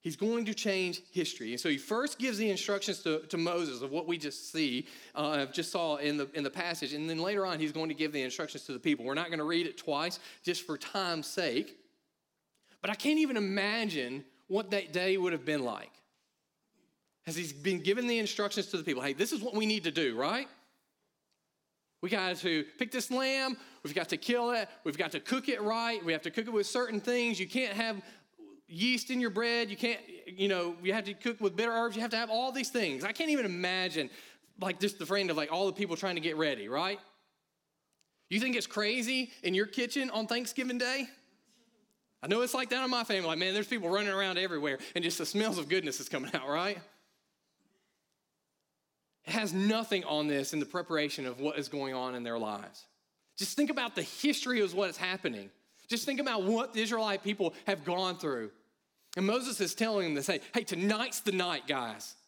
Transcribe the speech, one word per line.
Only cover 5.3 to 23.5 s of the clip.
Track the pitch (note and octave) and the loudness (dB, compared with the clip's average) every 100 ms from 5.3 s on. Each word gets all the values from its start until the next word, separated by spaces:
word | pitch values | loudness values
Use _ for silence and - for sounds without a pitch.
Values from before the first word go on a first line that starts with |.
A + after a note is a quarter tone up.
| D3+ C3+ | 2 0
just | - E3+ | -2 -2
saw | F#3 E3 D3 | 0 0 2
in | D3 D3 | 2 0
the, | C#3+ D#3 | -2 -2
in | |
the | C#3 | -4
passage. | D#3+ F3 E3 C#3 | -2 -4 -2 -4
And | D3 D#3+ | -4 -4
then | D#3+ | -2
later | F3 G#3 | 0 0
on, | F#3+ D#3+ | 0 0
he's | D#3 | -2
going | D3+ D#3+ | 0 -2
to | D3 | 0
give | D#3 | -2
the | D3 | 0
instructions | C3 B2+ D3+ C#3+ - | -2 -4 -6 -8 -8
to | |
the | B2+ | -4
people. | D3+ C#3+ | 2 2
We're | A#2+ C#3 | 2 -2
not | E3+ | -2
gonna | E3 | -2
read | D3+ E3+ E3 | 0 2 0
it | - | -2
twice | - C#3+ E3 F3+ - - | -2 0 0 -4 -12 -10
just | - F3 - | -2 -2 -2
for | D3+ | -6
time's | - G3+ F#3 E3 D3 | -4 -2 0 -2 -2
sake. | - E3+ B2 - - _ _ _ _ _ _ _ _ _ _ | 0 0 2 -2 -6 _ _ _ _ _ _ _ _ _ _
But | - | -4
I | |
can't | G#3 C#4 D#4 | 0 2 4
even | D4+ A#3+ | 4 2
imagine | G3+ G3 G3+ A3 A3 D#3+ B2 C3+ C#3 _ _ | 2 2 2 2 0 0 -2 -4 -10 _ _
what | G3 G3+ | -2 0
that | G3+ D#3+ | -2 0
day | E3 F#3 F#3+ | 0 2 4
would | F3+ | 4
have | E3 | 2
been | C3 D3+ | 0 0
like. | B2 G2+ - - _ _ _ _ _ _ _ _ _ _ _ _ - | 0 -2 -8 -18 _ _ _ _ _ _ _ _ _ _ _ _ -8
Has | D#3+ | -6
he | E3+ | -6
been | C#3 D3+ F#3 | -4 0 0
given | D#3+ G#3 A#3+ | 2 2 2
the | A#3 | 2
instructions | G#3+ - G3+ G3+ F#3+ | 0 0 0 0 -2
to | F3 | -2
the | |
people? | D#3+ C#3 | -2 -2
"Hey, | C#3 | 0
this | C#3 G#3+ | 0 0
is | D#4 | 0
what | G#3 G#3 | -2 0
we | G#3+ | 2
need | G#3+ E3 | 2 0
to | |
do," | D3 D3 A2+ | 2 0 2
right? | C#3 A3+ C4+ - _ _ _ _ _ _ _ _ _ _ _ _ _ _ | 0 0 -4 -12 _ _ _ _ _ _ _ _ _ _ _ _ _ _
"We | F#3 | -2
got | G#3 F#3 F3+ | 2 2 2
to | F3+ D#3+ D3+ - | 2 2 0 -4
pick | A#3 | -2
this | B3+ A#3+ | -2 0
lamb. | B3+ C4 C4+ C4 | 2 2 2 0